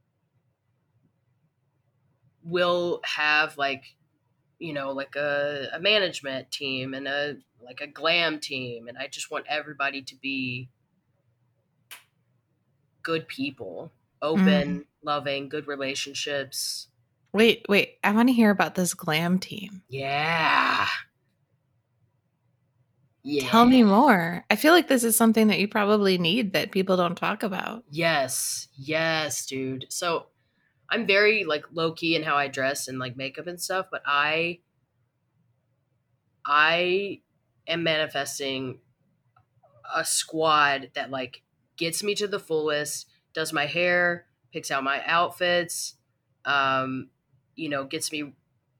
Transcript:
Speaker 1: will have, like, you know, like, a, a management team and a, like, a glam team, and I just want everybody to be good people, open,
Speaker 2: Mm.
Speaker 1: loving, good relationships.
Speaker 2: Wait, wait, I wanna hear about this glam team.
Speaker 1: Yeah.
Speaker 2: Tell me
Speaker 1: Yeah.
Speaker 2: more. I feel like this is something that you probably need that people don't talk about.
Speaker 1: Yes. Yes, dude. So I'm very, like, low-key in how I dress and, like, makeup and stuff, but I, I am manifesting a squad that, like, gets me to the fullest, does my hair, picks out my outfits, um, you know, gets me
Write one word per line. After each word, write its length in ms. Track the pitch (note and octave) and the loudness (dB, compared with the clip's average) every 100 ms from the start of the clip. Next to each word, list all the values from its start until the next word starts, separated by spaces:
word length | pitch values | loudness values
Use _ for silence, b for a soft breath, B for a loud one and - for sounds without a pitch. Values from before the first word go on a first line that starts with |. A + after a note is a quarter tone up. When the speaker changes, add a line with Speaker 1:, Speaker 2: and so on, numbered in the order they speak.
| _ _ _ _ _ _ _ _ _ _ _ _ _ _ _ _ _ _ _ _ _ _ _ _ | _ _ _ _ _ _ _ _ _ _ _ _ _ _ _ _ _ _ _ _ _ _ _ _
Speaker 1:
will 580 | E3+ F3 F3 F3 F3 D3+ | -6 0 2 2 0 -4
have, 520 | - - D3+ D3+ D#3 C#3+ | -4 -2 2 2 0 0
like, 400 | C#3 C3 - _ _ _ _ _ _ _ | -4 -4 -10 _ _ _ _ _ _ _
you 140 | E3 | -10
know, 200 | D3 C#3 | -8 -6
like, 240 | C3+ C3+ C#3 | -8 -8 -6
a, 520 | D3 C#3+ D3 C#3+ B2+ | -2 -2 -2 -4 -8
a 80 | D#3+ | -4
management 680 | G3 G#3+ F3+ - C#3 C3 B2+ | 2 2 2 -4 -8 -8 -8
team 440 | - C#3 C3 C3 | -8 -6 -4 -6
and 140 | C3+ C#3 | -6 -4
a, 280 | C#3+ D3 C3 _ _ | -4 -4 -6 _ _
like, 160 | - B2+ | -20 -14
a 60 | D3 | -14
glam 520 | - D#3+ E3+ E3 D3+ | -2 0 2 2 -2
team, 480 | - C3+ B2+ A#2 A#2 | -8 -8 -8 -10 -14
and 100 | B2+ | -14
I 80 | C#3+ | -12
just 220 | D3 - | -12 -10
want 160 | D3 - | -10 -6
everybody 540 | D3+ D3 C#3 C#3 C#3 | -6 -6 -6 -6 -6
to 140 | C3 C3+ | -12 -12
be 520 | C3+ C3+ B2+ B2 B2+ _ _ _ _ _ _ _ _ _ _ _ _ - _ _ _ _ _ _ _ _ _ _ | -8 -6 -6 -8 -12 _ _ _ _ _ _ _ _ _ _ _ _ -20 _ _ _ _ _ _ _ _ _ _
good 260 | - D#3+ D#3+ | -4 -4 -4
people, 640 | - C#3 - F#2+ F2 D#3 _ _ - | -8 -8 -8 -14 -12 -16 _ _ -6
open, 580 | D3+ D#3+ F#3 D3 C#3+ C#3+ | 0 4 6 4 2 -4
Speaker 2:
Mm. 40 | - _ | -8 _
Speaker 1:
loving, 460 | D3+ D3 C#3 C#3 C#3 | -4 -4 -2 -6 -6
good 180 | D3+ C#3+ | -10 -8
relationships. 1200 | C#3 C3+ C3+ C#3 C3+ D3+ C#3+ C3+ - - - - _ _ _ _ | -6 -6 -6 -8 -8 -6 -6 -6 -8 -8 -8 -12 _ _ _ _
Speaker 2:
Wait, 340 | G3+ A3+ - - | 4 4 4 2
wait, 300 | G3 - - | 2 2 -2
I 80 | G3 | 2
wanna 200 | G#3+ A#3+ | 4 4
hear 180 | A#3+ G#3+ | 6 6
about 240 | G3 D#3+ | 6 2
this 200 | - F3+ | 2 -2
glam 440 | - E3+ D#3 E3+ F#3 | -2 -2 0 2 0
team. 440 | - - G3 F#3 _ | -2 -12 -12 -14 _
Speaker 1:
Yeah. 960 | C3 C#3 C#3+ D#3 E3 D3+ C#3 - - - - - _ _ _ _ _ _ _ _ _ _ _ _ _ _ _ _ _ _ _ _ _ - D3 | -8 -4 -2 0 0 2 2 2 0 -2 -4 -10 _ _ _ _ _ _ _ _ _ _ _ _ _ _ _ _ _ _ _ _ _ -4 -2
Speaker 2:
Tell 240 | C3 A3+ | 2 6
me 140 | A#3+ B3+ | 8 8
Speaker 1:
Yeah. 60 | |
Speaker 2:
more. 600 | G#3+ G3+ C#4+ F#3+ E3+ F3 - | 8 8 6 6 2 -4 -2
I 60 | G#3+ | 2
feel 160 | D4+ | 6
like 140 | F4 - | 6 6
this 140 | C4 | 2
is 140 | A#3+ A3 | 2 4
something 320 | A3+ A3 G#3+ | 6 6 4
that 100 | E3+ | 4
you 80 | G#3 | 2
probably 520 | G#3+ G3+ G#3+ G3 F3+ | 0 2 4 4 4
need 340 | E3+ A3+ G3+ | 2 2 2
that 200 | F3+ F#3 | 0 0
people 240 | F#3+ F#3 F#3 | -2 2 2
don't 180 | F3 F3+ | 2 0
talk 260 | F3 G#3+ | -2 -2
about. 420 | G#3+ F#3 G1+ A#3 - | -4 -4 -6 -8 -12
Speaker 1:
Yes. 800 | D3 E3 D3+ B2+ - - - - - | -2 0 0 0 -4 -6 -8 -12 -14
Yes, 720 | C3+ D3+ E3 D#3+ D3+ - - | -4 -2 0 -2 -2 -6 -6
dude. 400 | C3 C3 C3 B2+ | -6 -6 -8 -10
So 380 | - F3+ D#3 - _ _ _ _ _ - | -6 -4 -4 -6 _ _ _ _ _ -6
I'm 160 | G#3+ G3+ | -4 2
very, 380 | G3 G#3+ A3 | 4 6 4
like, 200 | E3 D3+ - | 0 -4 -4
low-key 420 | E3 E3 D#3+ E3+ D#3+ | -4 -4 -2 -2 -2
in 60 | |
how 140 | D#3 C#3+ | 0 -2
I 120 | C#3 | -2
dress 380 | C3+ C3+ C#3+ - | -2 -4 -4 -8
and, 120 | C3 | -8
like, 180 | B2+ B2 | -8 -8
makeup 300 | C3+ C#3+ E3 | -10 -10 -12
and 140 | F3 | -10
stuff, 260 | - F#3 F#3 | -6 -4 -4
but 120 | C#3+ - | -8 -2
I, 540 | C#3+ D3+ D#3+ E3+ F3 _ _ _ _ _ _ _ _ _ _ _ _ _ _ _ _ _ _ | 0 2 0 -2 -6 _ _ _ _ _ _ _ _ _ _ _ _ _ _ _ _ _ _
I 800 | - D3 D#3 E3+ F3+ F#3+ G3+ - _ _ _ _ - | 0 4 4 4 2 -2 -2 -10 _ _ _ _ -6
am 160 | E3+ | -2
manifesting 960 | E3 D#3 D3+ C#3 C#3 - C#3 C3+ C3 - _ _ _ _ _ _ _ _ _ _ - | 0 0 0 -4 -6 -6 -6 -4 -6 -10 _ _ _ _ _ _ _ _ _ _ -8
a 100 | D#3+ | -6
squad 840 | - - - D#3+ D#3+ D3+ C#3+ C#3 C3 | -2 -2 -4 0 4 6 4 2 -4
that, 160 | D3 B2+ | -8 -6
like, 320 | C3+ B2+ - _ _ _ - | -6 -8 -12 _ _ _ -6
gets 260 | E3 E3 | -4 -2
me 120 | G#3 G#3 | -4 -2
to 100 | G#3 | -2
the 100 | G3 | -4
fullest, 680 | - D#3+ D3+ D3 D3 - - _ _ | -2 -2 0 -2 -4 -8 -12 _ _
does 200 | D#3+ D#3+ | -6 -4
my 140 | D#3 D3+ | -2 -2
hair, 600 | E3+ F3+ F3+ F3 F3 _ _ _ | 0 2 2 2 -2 _ _ _
picks 180 | D#3+ - | -12 -4
out 140 | C#3+ | -4
my 180 | C3+ C#3 - | -2 -4 0
outfits, 880 | E3 F3 - F3+ F3 F3 - - - _ _ _ _ | 2 0 0 0 2 0 -6 -10 -12 _ _ _ _
um, 640 | C3 C#3+ C3+ C3 C3 C3 - _ _ _ _ - | -2 0 2 0 -2 -6 -10 _ _ _ _ -10
you 120 | D#3 | -6
know, 140 | C#3+ | -4
gets 280 | C3+ D#3 - | -4 -6 -6
me 220 | D3+ D3 C3 _ _ _ _ | -8 -10 -14 _ _ _ _